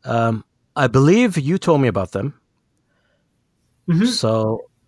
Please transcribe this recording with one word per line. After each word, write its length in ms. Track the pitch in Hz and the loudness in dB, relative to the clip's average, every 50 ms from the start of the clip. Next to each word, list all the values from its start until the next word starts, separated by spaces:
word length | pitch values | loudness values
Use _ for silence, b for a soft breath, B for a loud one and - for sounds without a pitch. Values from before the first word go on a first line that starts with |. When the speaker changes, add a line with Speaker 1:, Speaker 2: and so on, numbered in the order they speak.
| - | -8
Speaker 1:
Um, 400 | 120 117 117 117 117 113 110 - _ _ _ _ _ _ | -4 -2 -2 0 -2 -2 -4 -8 _ _ _ _ _ _
I 120 | - 135 127 | -2 -2 0
believe 500 | 110 135 139 151 185 226 247 233 180 160 | 2 4 4 4 4 4 2 2 0 -2
you 200 | 139 139 175 190 | -2 -2 -4 -2
told 240 | - - 160 143 | 0 0 2 2
me 60 | 135 120 | 2 0
about 240 | 90 98 95 - | 0 -2 -6 -6
them. 220 | - 98 107 143 147 _ _ _ _ _ _ _ _ _ _ _ _ _ _ _ _ _ _ _ _ _ _ _ _ _ _ _ _ _ _ - | -6 -8 -8 -8 -10 _ _ _ _ _ _ _ _ _ _ _ _ _ _ _ _ _ _ _ _ _ _ _ _ _ _ _ _ _ _ -2
Speaker 2:
Mm-hmm. 180 | 170 165 214 | 0 2 2
Speaker 1:
So, 640 | 254 240 - - 110 113 110 110 110 113 - - - _ _ _ | 0 0 -2 -2 -2 0 0 -2 -2 -4 -6 -8 -14 _ _ _